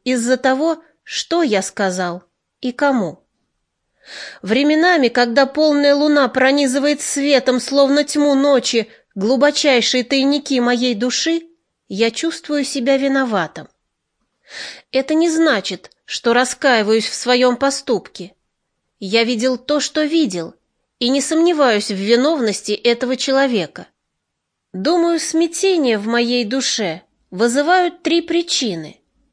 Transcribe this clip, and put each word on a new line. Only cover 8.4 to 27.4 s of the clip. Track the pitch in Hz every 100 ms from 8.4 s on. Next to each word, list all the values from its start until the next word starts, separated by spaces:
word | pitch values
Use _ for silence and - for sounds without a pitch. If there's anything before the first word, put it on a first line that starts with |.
| 285 269 - 233 214 - _
глубочайшие | 196 202 254 294 285 302 247 - 254
тайники | 247 277 269 294 294 262
моей | 240 247 247
души, | 214 247 - 330 330 330 _ _ _ -
я | 196 226
чувствую | 226 330 320 - 294
себя | 269 277 240 269
виноватым. | 277 269 254 208 160 - 151 _ _ _ _ _ _ _ _ - - - -
Это | 262 269
не | 311 339
значит, | 320 320 220 - 185 - _
что | - - 240
раскаиваюсь | 233 247 - 277 233 208 226 220
в |
своём | - 240 247 247 247
поступке. | 277 269 - 214 - - 185 _ _ _ _ _ _ -
Я | 190 226
видел | 226 233 254 247
то, | - 294
что | 285 311
видел, | 302 330 269 180 160 - _ _ _ -
и | 240
не | 277
сомневаюсь | 262 320 339 311 262 208 -
в | 190
виновности | 196 233 277 320 226 196 -
этого | 208 233 233 247 254
человека. | - 269 277 226 156 - - _ _ _ _ _ _ _ _
Думаю, | 185 220 349 339 330
смятение | - 320 339 339 381 359 262 214
в | 214
моей | 233 240 247
душе | 214 269 - - 190 165 _ _ -
вызывают | 185